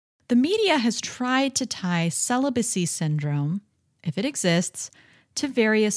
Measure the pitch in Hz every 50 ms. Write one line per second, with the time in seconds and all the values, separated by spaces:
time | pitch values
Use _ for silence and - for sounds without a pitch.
0 | _ _ _ _ _ - 247 240 262 339 403 440 427 381 311 277 220 240 220 -
1 | - - - - 247 247 254 262 277 269 269 - 254 - - - - 180 175 170
2 | 165 170 - - - - 247 254 269 285 240 247 214 - - 190 175 160 - -
3 | 165 151 151 151 147 147 147 143 143 151 175 202 - _ _ _ _ _ _ _
4 | - 170 - 185 214 285 285 - - 180 165 175 - - - - - - - -
5 | - _ _ _ _ _ _ - 294 277 247 247 220 220 220 214 214 214 208